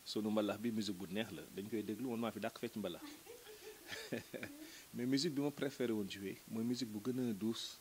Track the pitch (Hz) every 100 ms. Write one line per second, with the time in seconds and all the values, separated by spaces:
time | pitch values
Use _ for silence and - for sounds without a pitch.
0 | - - 107 107 104 101 117 110 104 90
1 | 92 98 113 80 - 92 104 110 104 104
2 | 131 113 117 104 107 - 120 113 98 80
3 | 294 311 - 480 - 427 415 415 - 427
4 | 440 110 - - 101 285 311 - - 117
5 | 123 135 165 139 143 143 139 - 123 110
6 | 98 98 98 110 - 110 117 120 120 107
7 | 113 127 123 101 107 113 - -